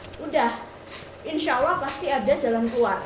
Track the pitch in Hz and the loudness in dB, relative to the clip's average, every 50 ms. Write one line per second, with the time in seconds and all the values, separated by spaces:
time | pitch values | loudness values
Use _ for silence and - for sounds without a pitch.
0 | - - - - 311 302 - 294 240 - - - - - - - - - - - | -14 -14 -12 -10 -6 0 2 2 2 2 0 -4 -10 -14 -16 -18 -16 -14 -14 -14
1 | - - - - - 302 302 - 302 311 254 247 277 330 359 - 269 277 - - | -14 -14 -16 -12 -10 -4 -4 -2 0 2 2 4 4 2 2 0 -2 -4 -4 -4
2 | 370 285 277 254 202 254 285 277 269 233 233 226 233 226 240 240 233 196 190 - | 0 0 0 2 4 4 2 4 4 2 2 2 2 2 2 4 4 4 2 0
3 | - | -4